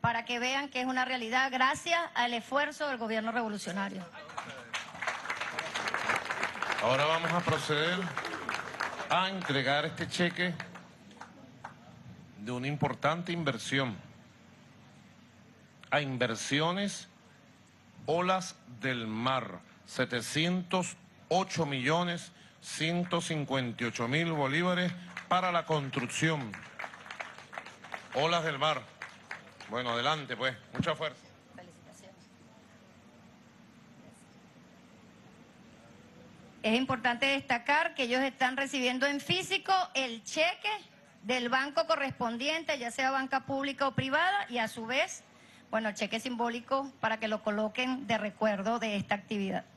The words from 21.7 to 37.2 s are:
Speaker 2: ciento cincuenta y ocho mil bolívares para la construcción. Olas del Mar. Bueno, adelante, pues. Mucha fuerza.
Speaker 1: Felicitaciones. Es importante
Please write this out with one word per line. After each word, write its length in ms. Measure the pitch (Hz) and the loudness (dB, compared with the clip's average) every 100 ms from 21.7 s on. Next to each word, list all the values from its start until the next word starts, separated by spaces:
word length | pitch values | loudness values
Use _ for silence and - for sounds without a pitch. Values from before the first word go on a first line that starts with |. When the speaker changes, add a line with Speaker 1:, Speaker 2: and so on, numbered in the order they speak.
| 139 127 165 175 170 - - - - | 2 2 4 2 -2 -8 -18 -20 -18
Speaker 2:
ciento 600 | - - 160 175 175 175 | -12 -2 0 2 2 0
cincuenta 640 | - 156 131 135 123 113 | 0 -2 0 0 0 -2
y 20 | 120 | -2
ocho 220 | 107 117 | 0 0
mil 240 | 147 170 | 2 2
bolívares 600 | 156 135 151 180 180 180 180 - - - | 2 2 2 2 2 0 -2 -10 -14 2
para 240 | 180 185 | 2 4
la 120 | 170 | 2
construcción. 880 | 160 156 139 131 120 - 156 156 117 95 - - - - - - - - - - - - - - - | 2 0 2 -2 -2 2 2 2 -4 -10 -14 -12 -12 -12 -14 -12 -12 -12 -14 -14 -14 -18 -14 -14 -4
Olas 300 | 123 156 170 | 2 4 4
del 140 | 160 139 | 2 2
Mar. 240 | 151 143 110 - - - - - - - - | 2 2 -4 -14 -16 -16 -14 -14 -14 -20 -6
Bueno, 200 | 117 123 | -2 0
adelante, 460 | 117 127 156 135 113 | 2 2 0 -2 -2
pues. 200 | 131 123 - | -2 -2 -10
Mucha 220 | - 170 | -4 -2
fuerza. 260 | 151 160 127 - - - | 0 -4 -8 -20 -20 -20
Speaker 1:
Felicitaciones. 600 | - 180 160 - - - - - - - - - - - - - - - - - - - - - - - - - - - - - - - - - - - - - - - - - - - - - - - - | -20 -20 -20 -20 -20 -20 -20 -20 -20 -20 -20 -20 -20 -20 -20 -20 -20 -20 -20 -20 -20 -20 -20 -20 -20 -20 -20 -20 -20 -20 -20 -20 -20 -20 -20 -20 -20 -20 -20 -20 -20 -20 -20 -20 -20 -20 -20 -20 -20 -20 -4
Es 140 | 220 226 | 2 2
importante 500 | 262 254 247 240 | 2 2 2 2